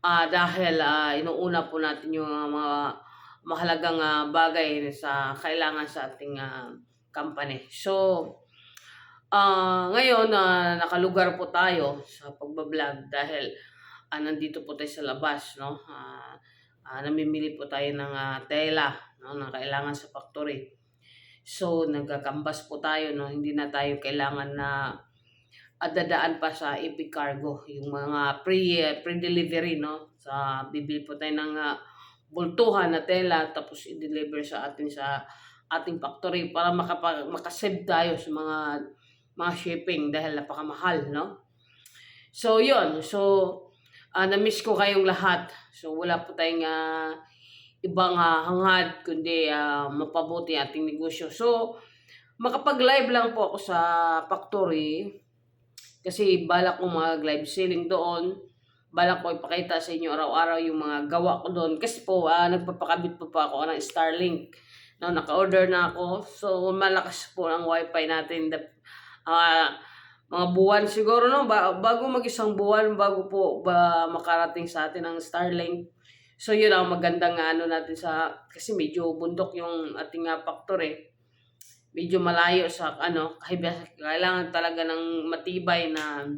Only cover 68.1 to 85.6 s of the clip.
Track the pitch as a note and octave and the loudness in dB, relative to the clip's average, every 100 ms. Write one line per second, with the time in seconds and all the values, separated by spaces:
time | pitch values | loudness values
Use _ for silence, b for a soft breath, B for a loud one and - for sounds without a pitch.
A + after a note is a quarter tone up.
68.1 | D#3+ D#3+ E3+ D#3+ D#3 - _ B B B | -2 -2 -4 -2 -4 -8 _ B B B
69.1 | B - E3 E3+ E3 D3+ - B B B | B 2 6 8 6 4 0 B B B
70.1 | B _ F3 F3+ F3+ F#3+ G#3 G#3 G#3+ G#3+ | B _ 0 2 6 8 8 4 2 4
71.1 | A#3+ A#3+ C#4 A#3+ G#3+ F#3 F#3 A3 A#3 C4 | 6 6 6 4 4 4 4 4 4 2
72.1 | B3+ A#3 A#3 G#3+ G3+ G3+ G#3+ G#3+ G#3 G3+ | -2 -2 -2 -2 2 4 4 4 4 2
73.1 | G3 F#3+ G3 F#3 - F#3 F3 F3 E3+ E3 | 2 -2 2 2 2 4 6 6 4 2
74.1 | E3+ E3+ E3 E3+ F3 E3+ E3 D#3 F#3 E3+ | -2 2 2 2 -2 -6 -4 -4 -4 -6
75.1 | E3 E3 E3+ F3+ F3 E3+ F3 F3 _ b | -6 -6 -2 -2 -2 -4 -6 -8 _ b
76.1 | b b b - G#3+ G#3+ F#3+ F3+ F3 F3 | b b b 0 6 6 6 4 2 2
77.1 | E3+ F3 E3+ D#3+ E3 E3 E3 D#3+ D#3+ E3+ | 2 2 2 0 2 0 -2 -4 -8 -4
78.1 | D#3+ D#3+ - _ - - G3+ D3+ E3+ E3 | -2 -2 -4 _ -14 -6 -2 -2 -2 -2
79.1 | D#3+ E3+ F3 F#3+ E3+ E3+ E3 D#3 G#2 D#3+ | -2 -4 -2 -4 -4 -6 -6 -6 -8 -10
80.1 | E3 E3 D#3+ D#3+ - - F#3+ D#3 D#3 - | -6 -4 -4 -6 -10 -4 -2 -2 -6 -16
81.1 | _ _ _ _ _ B B _ E3 E3+ | _ _ _ _ _ B B _ -8 0
82.1 | F#3 F3 E3+ E3+ F3+ E3+ - D#3 D#3 E3+ | 2 4 4 6 4 2 -2 -6 -2 -2
83.1 | D#3+ D#3+ - - F3 E3+ E3+ - _ D3+ | 0 -2 -8 -6 -4 -4 -6 -12 _ -4
84.1 | D#3+ F#3 F#3 D#3+ E3+ E3+ E3 E3 D#3+ E3 | 0 2 2 0 0 0 0 -2 -2 -2
85.1 | E3 D#3+ E3 F#3 F3+ | -2 -2 -4 -4 -2